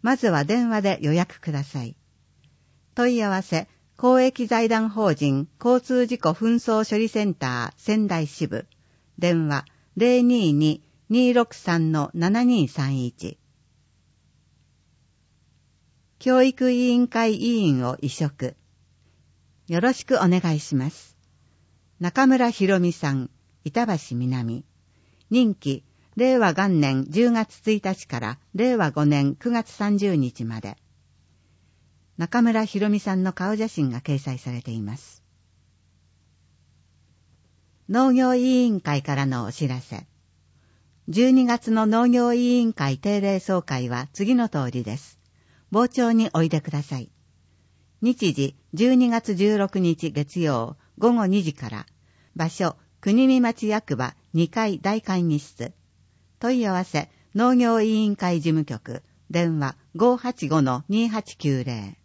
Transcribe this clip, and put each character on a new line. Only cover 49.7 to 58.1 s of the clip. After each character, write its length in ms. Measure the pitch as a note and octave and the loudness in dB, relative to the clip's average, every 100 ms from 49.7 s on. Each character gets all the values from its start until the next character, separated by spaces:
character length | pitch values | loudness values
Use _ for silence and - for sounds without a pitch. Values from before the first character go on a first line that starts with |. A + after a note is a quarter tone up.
| G3 | 0
日 300 | F3+ E3 E3 | 0 0 -4
月 300 | B2+ C#3+ F3+ | -6 -6 -4
曜、 380 | D#3+ B2+ A2+ - _ - | -2 -2 -4 -12 _ -2
午 160 | G#3+ | 0
後 120 | A#3+ G3 | 2 2
二 160 | G3+ | 0
時 100 | E3 | -2
か 160 | C#3+ A2+ | -6 -12
ら。 160 | G#2 - _ _ _ _ - | -14 -16 _ _ _ _ -6
場 140 | D#3+ | -6
所、 260 | - F3 - _ _ | -2 -4 -4 _ _
国 260 | - G#3+ C4 | 0 4 4
見 120 | C4 | 4
町 280 | A#3+ A3+ G#3+ | 2 -2 -4
役 280 | G#3+ - B2+ | -4 -4 -6
場 200 | B2+ - _ | -6 -10 _
二 160 | E3 E3 | -2 -2
階 300 | A3+ A3 F#3 | -2 -4 -2
大 220 | G3 A3 | -4 -4
会 220 | - F#3 | -4 -2
議 160 | E3+ D3 | 0 -2
室。 340 | - _ A#2+ - _ _ _ _ _ _ | -4 _ -14 -14 _ _ _ _ _ _
問 200 | A#3 B3+ | -2 0
い 80 | A3 | 0
合 60 | |
わ 100 | F#3 | -2
せ、 260 | F#3 - - _ _ | -2 -6 -6 _ _
農 220 | G3 B3 B3+ | 0 2 4
業 260 | A#3+ A3+ | 4 2
委 80 | G#3+ | 2
員 260 | A3 G#3+ | 0 0